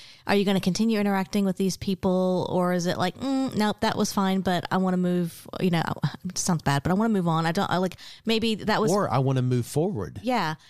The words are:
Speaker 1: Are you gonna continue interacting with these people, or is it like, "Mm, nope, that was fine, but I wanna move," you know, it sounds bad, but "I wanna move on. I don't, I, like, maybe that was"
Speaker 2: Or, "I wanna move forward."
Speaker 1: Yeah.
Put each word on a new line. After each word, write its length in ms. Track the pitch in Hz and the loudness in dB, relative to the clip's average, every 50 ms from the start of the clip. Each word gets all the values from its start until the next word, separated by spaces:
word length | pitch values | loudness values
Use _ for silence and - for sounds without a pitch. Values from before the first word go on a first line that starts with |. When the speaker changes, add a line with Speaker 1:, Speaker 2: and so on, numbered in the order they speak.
| - - - - - | -20 -20 -20 -8 -2
Speaker 1:
Are 80 | - 202 | 0 2
you 100 | 202 196 | 2 4
gonna 160 | 202 196 190 | 2 2 2
continue 380 | - 190 175 - 220 226 226 208 | 2 0 0 2 2 2 2 2
interacting 460 | 202 202 196 190 190 - - 208 196 | 2 0 0 0 -2 -2 -2 0 0
with 120 | 190 180 | 0 0
these 200 | - 196 190 - | 0 0 -2 -2
people, 720 | - - - 190 - - 190 185 185 185 185 180 180 - - | -2 -4 -4 -4 0 0 0 2 2 2 2 2 0 0 0
or 220 | - 180 175 175 180 | 0 0 2 2 2
is 140 | 180 170 | 0 0
it 120 | 180 - - | -2 -2 0
like, 180 | - 185 - - | -2 -2 -4 -4
"Mm, 340 | 247 269 269 269 269 254 - | -4 -2 -2 -2 -2 -2 -2
nope, 200 | 202 214 208 202 - | 0 0 0 0 0
that 160 | - 220 - | -2 -2 0
was 160 | - 214 - - | 0 -2 -2 0
fine, 280 | 208 190 190 190 190 | 0 0 2 0 0
but 240 | 180 196 180 170 - - | 0 0 0 -2 -2 -2
I 80 | - 185 | 0 0
wanna 180 | 185 185 180 | 2 2 2
move," 500 | 180 180 180 180 175 175 165 - - - - - - | 2 2 2 0 0 -2 -2 -6 -10 -16 -12 -6 -2
you 100 | - 185 | 0 2
know, 120 | 175 160 - - - - - 147 - - - | 2 2 0 -2 -2 -2 -2 -4 -4 -6 -10
it 140 | 180 - - | -8 -6 -4
sounds 240 | - - 175 156 - | -2 0 0 0 0
bad, 200 | 147 139 143 - | 0 0 0 2
but 80 | 156 | 0
"I 40 | 180 | 0
wanna 160 | 190 220 233 | 2 2 2
move 180 | 214 190 175 170 | 2 2 2 2
on. 180 | 160 160 165 | 0 0 0
I 60 | 165 165 | 0 0
don't, 180 | - - - | 0 0 0
I, 60 | - | 0
like, 200 | 175 185 180 - - - - - - - | 0 0 -2 -4 -8 -16 -20 -20 -8 -4
maybe 300 | 220 226 220 220 226 220 | -2 0 0 0 0 -2
that 240 | 180 - 202 214 - | -2 0 0 0 2
was" 100 | 214 - | 2 2
Speaker 2:
Or, 220 | - 208 180 - - | 2 2 2 2 2
"I 60 | 135 | 2
wanna 240 | 131 135 135 131 123 | 2 2 2 2 2
move 240 | 127 127 123 113 | 2 2 0 0
forward." 520 | - - 147 165 208 190 110 90 71 - - - | -2 0 0 0 0 -2 -4 -6 -8 -8 -8 -4
Speaker 1:
Yeah. 300 | 240 247 226 175 156 160 - - - | -2 -2 0 0 -2 -4 -6 -12 -20